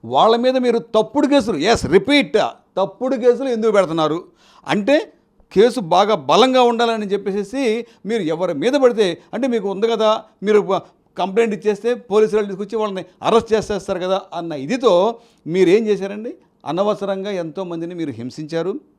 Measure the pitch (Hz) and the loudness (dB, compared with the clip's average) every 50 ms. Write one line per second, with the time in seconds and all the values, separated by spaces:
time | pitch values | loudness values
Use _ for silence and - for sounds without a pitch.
0 | - 117 123 143 180 220 226 233 240 254 254 262 247 247 226 233 226 - - 220 | -8 0 2 4 4 4 4 2 2 0 0 2 0 2 0 0 -4 0 0 0
1 | 214 214 - 285 294 254 285 277 202 214 190 139 151 214 233 - - - 151 196 | 0 0 0 0 2 4 2 2 2 0 -4 0 2 0 0 0 0 2 2 2
2 | - - 285 285 - 151 - 208 147 117 - _ _ _ _ 185 190 190 - _ | 4 4 2 2 2 2 0 0 0 0 -4 _ _ _ _ -4 -4 -4 -4 _
3 | 247 262 269 233 233 247 240 233 269 269 240 220 220 220 202 202 185 156 160 165 | -4 -4 -2 2 2 2 2 2 -2 -4 -2 0 0 2 2 2 2 2 0 0
4 | 156 151 151 175 - - _ _ _ _ _ - _ 135 147 208 202 233 277 311 | 0 0 0 -4 -8 -14 _ _ _ _ _ -18 _ -2 -2 -2 2 2 2 2
5 | 440 - _ _ _ _ _ _ _ _ - 185 220 247 - 254 190 160 175 180 | 0 -4 _ _ _ _ _ _ _ _ 4 4 4 4 4 -2 -2 2 2 2
6 | 208 202 220 170 135 131 151 190 247 262 254 254 247 240 233 226 240 233 226 220 | 4 2 0 -2 0 2 4 4 4 4 4 4 4 4 2 0 0 -2 -2 -4
7 | 214 196 196 202 196 202 190 208 196 196 247 269 277 226 214 233 233 _ _ _ | -4 -4 -6 -4 -4 -4 -6 -6 -6 -6 -4 -2 -2 -2 -2 -2 -6 _ _ _
8 | - 185 233 226 180 151 165 156 185 170 170 135 160 240 277 285 262 240 233 220 | -8 -4 -4 -2 -2 -2 -2 -2 -2 -4 -4 -2 -2 0 2 4 4 4 4 4
9 | 208 180 165 - - _ - 214 262 262 233 226 185 202 190 190 214 226 233 202 | 0 0 0 -6 -12 _ -6 -4 -2 -2 -2 -2 -2 -4 -2 -2 0 0 0 2
10 | 220 214 214 220 - _ _ _ 190 202 214 208 180 170 196 165 - - _ _ | 2 2 2 0 -4 _ _ _ -2 2 2 2 2 0 -2 -4 -4 -10 _ _
11 | _ _ _ - 180 190 185 226 233 226 208 165 196 208 208 202 220 233 247 208 | _ _ _ -6 -6 -2 0 0 0 0 -2 -2 -2 -4 -4 -2 -2 -4 -4 -4
12 | - - 190 214 214 - 196 214 208 202 190 180 208 202 233 220 214 208 196 185 | -6 0 2 2 2 2 0 -2 -2 -4 -6 -10 -10 -8 -4 -4 -4 -4 -6 -8
13 | 170 - _ _ - 147 202 226 226 - 214 214 - - 208 185 - - 190 175 | -12 -12 _ _ 0 2 2 2 2 2 -2 -2 0 -2 -6 -6 -4 -6 -6 -4
14 | 180 185 190 196 190 - - 170 170 170 156 143 131 147 240 254 269 233 180 175 | -2 -2 -2 -2 -4 -8 -10 -10 -8 -8 -8 -8 -6 -4 -4 2 2 4 4 4
15 | 190 226 233 - _ _ _ _ _ 147 165 190 185 170 185 220 226 214 202 180 | 2 2 -2 -6 _ _ _ _ _ -4 2 2 4 6 4 4 4 0 -2 -2
16 | 190 196 202 208 220 247 - _ _ _ _ _ - 127 151 175 202 208 208 - | -4 -10 -10 -10 -12 -12 -14 _ _ _ _ _ -10 -6 -2 -2 0 -2 -2 -2
17 | 202 196 196 190 190 208 202 180 170 160 147 196 190 175 170 165 170 170 180 170 | -4 -6 -6 -6 -6 -6 -6 -6 -8 -8 -8 -10 -10 -8 -8 -10 -10 -10 -8 -8
18 | 160 147 123 110 120 127 123 - 156 147 165 165 165 185 220 294 _ _ _ | -8 -8 -8 -10 -12 -12 -10 -12 -12 -6 -6 -4 -4 -4 -6 -8 _ _ _